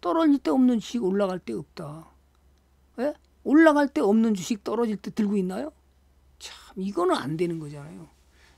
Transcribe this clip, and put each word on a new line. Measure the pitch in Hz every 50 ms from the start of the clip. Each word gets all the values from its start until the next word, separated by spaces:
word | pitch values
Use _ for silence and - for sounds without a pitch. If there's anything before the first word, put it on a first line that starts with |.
떨어질 | - 349 330 330 330 311 285 269
때 | - 320
없는 | 302 262 254 247 247 220
주식 | 202 - - 240 233
올라갈 | 180 190 202 202 190 185 180
때 | - - 113
없다. | 190 151 _ _ - - - - - - - _ _ _ _ _ _ _ _ _ _ _ _ _ _ _ _ _ -
예? | 233 294 311 _ _ _ _ _ _
올라갈 | 214 254 311 330 320 294 294 285 277
때 | _ 311
없는 | 277 196 208 226 226 233 214
주식 | 185 165 - 240 208 _
떨어질 | - 196 220 240 220 214 196
때 | - 214
들고 | - - 220 202 208 208
있나요? | 185 180 185 214 269 311 _ _ _ _ _ _ _ _ _ _ _ _ _ _
참, | - - - - - - -
이거는 | - 185 196 202 330 359 370 339
안 | - - 127 156 160
되는 | 180 170 170 165
거잖아요. | 156 147 147 147 139 151 180 190 165 - _ _ _ _ _ _ _ _ _